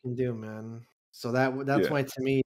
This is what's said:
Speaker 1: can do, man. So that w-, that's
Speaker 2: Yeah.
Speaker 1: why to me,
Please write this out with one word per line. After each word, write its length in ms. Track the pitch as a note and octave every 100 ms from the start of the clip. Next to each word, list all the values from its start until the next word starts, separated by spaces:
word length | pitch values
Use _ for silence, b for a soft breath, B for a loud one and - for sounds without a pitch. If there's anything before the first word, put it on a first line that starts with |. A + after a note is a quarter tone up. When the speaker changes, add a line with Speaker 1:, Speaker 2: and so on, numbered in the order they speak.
Speaker 1:
can 120 | C3 A#2+
do, 180 | B2
man. 480 | A2+ A2 A2 A2+ A2+ A#2 _ _
So 180 | - A#2+
that 140 | B2 C3
w-, 120 | C3 C3+
that's 200 | - F#2
Speaker 2:
Yeah. 60 |
Speaker 1:
why 100 | D3
to 180 | C3 -
me, 200 | C3 C3+